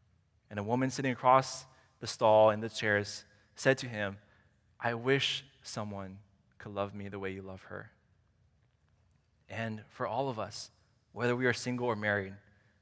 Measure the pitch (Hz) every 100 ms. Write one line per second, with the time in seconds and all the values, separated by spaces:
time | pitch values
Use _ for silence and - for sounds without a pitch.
0 | _ _ _ _ - 104 101 123 131 139
1 | 135 120 127 131 135 - - _ _ -
2 | 113 - 113 107 107 107 113 - 110 104
3 | 101 - - _ _ - 135 127 127 110
4 | 101 98 _ _ _ _ _ - 120 117
5 | 123 135 - - - _ - - 104 98
6 | 95 101 _ _ _ - 110 101 101 101
7 | 98 101 95 95 95 95 - 98 113 _
8 | _ _ _ _ _ _ _ _ _ _
9 | _ _ _ _ - 104 113 107 110 -
10 | 117 113 139 110 101 - - _ _ _
11 | _ 101 123 123 127 113 127 123 123 107
12 | 104 101 98 98 _ _ _ _